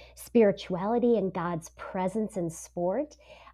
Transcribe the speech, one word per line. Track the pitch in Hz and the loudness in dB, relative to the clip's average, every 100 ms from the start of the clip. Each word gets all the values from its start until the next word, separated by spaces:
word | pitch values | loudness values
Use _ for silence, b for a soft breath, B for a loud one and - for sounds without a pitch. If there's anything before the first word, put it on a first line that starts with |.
| B | B
spirituality | - - 233 208 196 - 180 202 240 240 226 | -20 0 6 6 4 -4 -4 -2 2 4 2
and | 190 | 0
God's | 185 170 170 - | -2 -4 -4 -8
presence | - - 190 185 214 214 190 | -14 -10 -4 -2 -2 -4 -4
in | 170 | -6
sport. | 165 - - 175 214 302 - B B B | -6 -12 -4 -2 -2 -4 -10 B B B